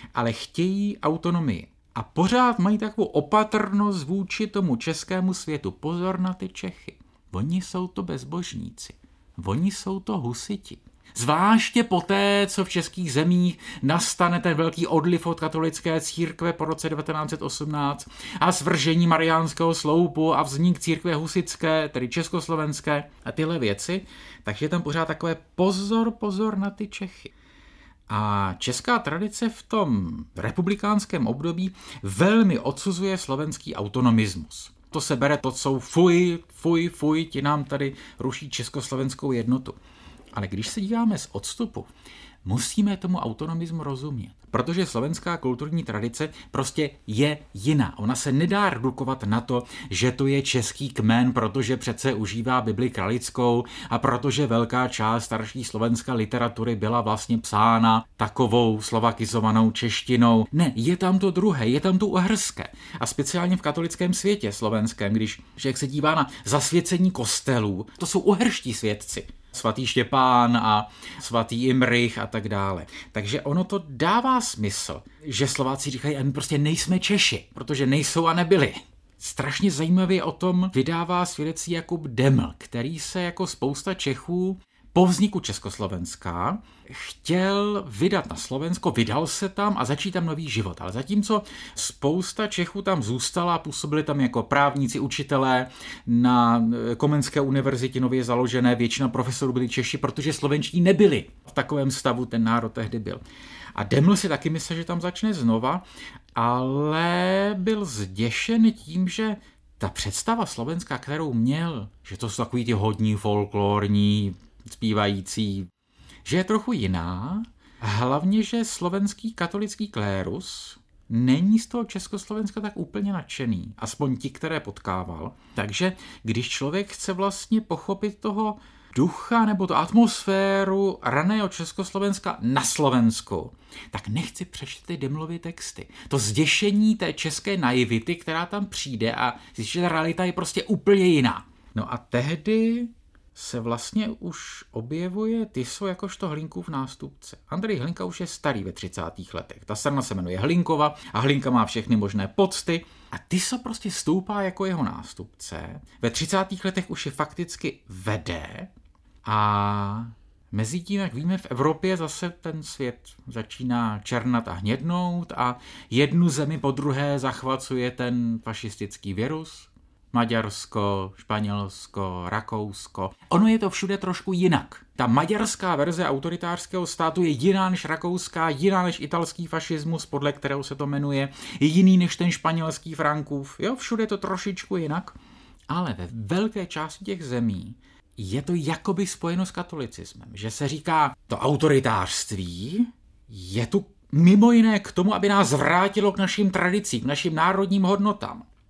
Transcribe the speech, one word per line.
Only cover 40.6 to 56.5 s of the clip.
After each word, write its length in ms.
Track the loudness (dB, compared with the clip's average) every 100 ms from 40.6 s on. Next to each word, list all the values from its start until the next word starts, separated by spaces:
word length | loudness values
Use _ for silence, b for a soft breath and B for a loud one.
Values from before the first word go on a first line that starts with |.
| -6
se 120 | -6
díváme 380 | -2 0 2 0
z 100 | -6
odstupu, 540 | -10 -10 -8 -8 -8 -14 B B B B B
musíme 520 | -4 -2 0 0 2 0
tomu 220 | -2 -2
autonomismu 640 | -2 -6 -6 -4 -4 -6
rozumět, 500 | -6 -6 -6 -8 -10 -16 -4
protože 360 | -2 0 -2 -2
slovenská 500 | -2 -2 -2 -4 -2
kulturní 480 | -2 -2 -2 -4
tradice 440 | -2 -4 -4 -4 -6 B B
prostě 400 | -4 -2 -2 -4 -4 -4
je 320 | 2 2 0 -10
jiná. 440 | -2 2 4 2 0
Ona 160 | -2
se 180 | -2 0
nedá 380 | 2 2 2 2
redukovat 540 | 0 -2 -2 -4 -2
na 160 | 0 0
to, 220 | 0 -2 B B B
že 220 | 0 0
to 140 | 2 2
je 160 | 2
český 480 | 2 0 -2 -4 -6
kmen, 420 | 0 4 6 4
protože 440 | 2 0 0 -2 -2
přece 380 | -4 -2 -2
užívá 460 | 0 -2 -2 0 0
Bibli 300 | 0 0 -2
kralickou 720 | 0 -2 -2 -4 0 2 2 B B B
a 80 | 0
protože 480 | 2 2 0 0 2
velká 420 | 2 2 0 0
část 360 | 0 0 0
starší 400 | -2 -4 -4 -8
slovenské 480 | -8 -2 0 0 0
literatury 640 | -2 0 0 -2